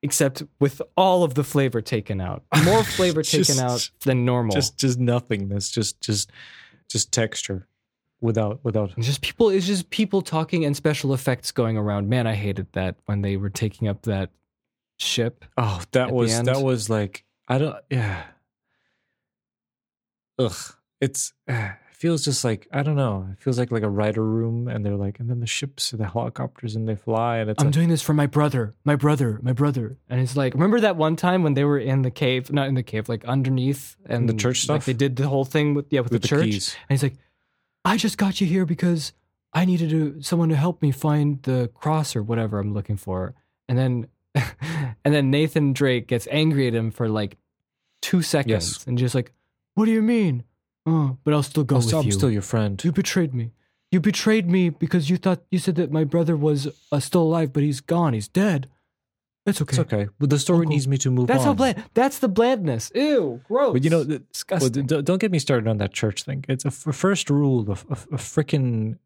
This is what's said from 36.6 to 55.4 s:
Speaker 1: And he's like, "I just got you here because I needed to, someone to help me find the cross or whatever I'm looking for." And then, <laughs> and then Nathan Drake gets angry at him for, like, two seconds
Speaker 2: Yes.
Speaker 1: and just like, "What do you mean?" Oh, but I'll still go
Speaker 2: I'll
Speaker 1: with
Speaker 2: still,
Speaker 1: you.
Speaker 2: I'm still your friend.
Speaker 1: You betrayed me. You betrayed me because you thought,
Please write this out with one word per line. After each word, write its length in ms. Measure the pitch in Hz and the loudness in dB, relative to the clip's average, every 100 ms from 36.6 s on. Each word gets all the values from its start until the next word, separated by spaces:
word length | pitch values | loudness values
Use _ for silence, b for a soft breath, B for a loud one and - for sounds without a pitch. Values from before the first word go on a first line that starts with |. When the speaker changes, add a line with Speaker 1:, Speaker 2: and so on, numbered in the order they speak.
| - - B | -4 -10 B
Speaker 1:
And 80 | 135 | 0
he's 40 | |
like, 140 | 139 - _ _ _ _ _ _ | 0 -4 _ _ _ _ _ _
"I 120 | 175 220 | -2 0
just 200 | 226 - | 0 0
got 220 | 196 185 | -2 0
you 60 | 190 | 0
here 180 | 190 175 | 0 0
because 460 | 170 180 170 147 _ _ _ _ | 0 0 0 -4 _ _ _ _
I 120 | 156 | 0
needed 260 | 180 180 165 | 2 2 2
to, 320 | 160 151 147 | 0 0 -4
someone 280 | 143 170 165 | -2 2 2
to 60 | 156 | 2
help 260 | 165 170 | 0 0
me 80 | 151 | 0
find 500 | 135 156 151 147 143 | 0 0 2 2 0
the 280 | 135 127 120 | -2 -2 -2
cross 400 | _ 151 156 147 | _ -2 0 -2
or 80 | 117 | -4
whatever 360 | 107 113 110 104 | -2 -2 -2 -2
I'm 140 | 101 | -4
looking 220 | 101 95 104 | -4 -4 -6
for." 380 | - 92 92 - _ _ - | -4 -6 -6 -10 _ _ -2
And 80 | 123 | 0
then, 280 | 131 123 110 _ | 0 -2 -6 _
<laughs> 140 | _ 143 117 - 147 165 135 110 | _ -2 -2 -6 -8 -4 -6 -4
and 100 | 143 | 0
then 160 | 147 139 | 2 2
Nathan 420 | 139 156 160 143 | 2 2 2 0
Drake 340 | 131 143 123 - | 2 2 0 0
gets 200 | 120 - | -4 -2
angry 360 | 156 156 139 127 | 0 2 2 0
at 60 | |
him 160 | 117 113 | 0 -2
for, 180 | - 113 | -2 -2
like, 280 | 107 101 - _ _ _ _ _ _ | -2 -4 -8 _ _ _ _ _ _
two 200 | - 180 | 0 0
seconds 280 | 160 151 131 107 85 - | 2 0 2 0 -2 -8
Speaker 2:
Yes. 80 | - | -4
Speaker 1:
and 100 | 123 | -2
just 160 | 127 131 | 0 -2
like, 160 | 120 _ _ _ _ | -4 _ _ _ _
"What 120 | - 220 | 0 2
do 40 | |
you 100 | 226 | 4
mean?" 420 | 220 240 190 127 - _ _ _ - | 2 2 2 0 -6 _ _ _ 0
Oh, 320 | 160 143 131 | 2 0 -2
but 120 | - | 0
I'll 80 | 151 | 0
still 220 | 139 - | 2 0
go 100 | 139 135 | 2 2
Speaker 2:
I'll 40 | |
Speaker 1:
with 80 | 117 | 4
Speaker 2:
still, 120 | 156 | 2
Speaker 1:
you. 40 | - | 2
Speaker 2:
I'm 60 | |
still 180 | 98 131 | 2 2
your 100 | 107 | 0
friend. 420 | 95 113 104 98 | 0 0 0 0
Speaker 1:
You 100 | 170 | -2
betrayed 420 | 165 190 - 165 | 0 0 0 0
me. 160 | 127 117 _ _ _ _ | -2 -6 _ _ _ _
You 100 | 185 | 2
betrayed 480 | 185 - - 220 175 | 2 0 2 2 4
me 220 | 185 175 | 2 2
because 400 | 143 147 180 143 | 0 0 0 2
you 80 | 180 | 0
thought, 240 | 190 180 | 2 -2